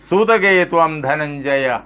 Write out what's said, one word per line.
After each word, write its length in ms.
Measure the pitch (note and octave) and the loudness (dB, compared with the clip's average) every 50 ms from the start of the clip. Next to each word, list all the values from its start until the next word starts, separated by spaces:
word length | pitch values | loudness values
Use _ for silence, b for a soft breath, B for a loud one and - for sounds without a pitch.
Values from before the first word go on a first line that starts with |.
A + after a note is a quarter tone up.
| - | -8
സൂതകേ 460 | - F3 G3 A3 A3 A3+ G#3 F#3+ G3+ F#3+ F#3 F3 F3 | -2 0 0 2 2 2 2 2 2 4 2 2 2
ത്വം 200 | E3+ E3 E3 D#3 D#3 D3+ C#3 | 2 0 0 0 -2 -4 -4
ധനഞ്ജയ." 600 | C3 D3 D#3 D3+ D3 D3 C#3+ C3 C#3 C#3 C3+ C3+ C3 A#2+ G#2 - | -2 -2 -2 -4 -6 -8 -6 -4 -2 -2 0 0 -2 -4 -6 -8